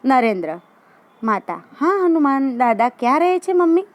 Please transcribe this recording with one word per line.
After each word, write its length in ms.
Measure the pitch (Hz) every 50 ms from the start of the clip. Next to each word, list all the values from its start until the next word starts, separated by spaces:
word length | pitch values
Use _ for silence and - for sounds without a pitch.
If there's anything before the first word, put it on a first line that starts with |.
| -
નરેન્દ્ર, 560 | 262 269 254 233 226 208 185 170 156 156 175 _ _ _ _ _ _ _ _ _ _ _ _
માતા, 320 | 226 220 208 190 - - 170 - - _ - -
"હા, 240 | 277 339 403 403 370
હનુમાન 520 | 349 330 330 294 277 269 269 269 269 247 233
દાદા 300 | 247 240 226 202 233 247
ક્યાં 320 | - - 247 240 262 311
રહે 180 | 339 359 370 359
છે 140 | 359 381
મમ્મી?" 340 | 370 349 349 330 330 359 403 415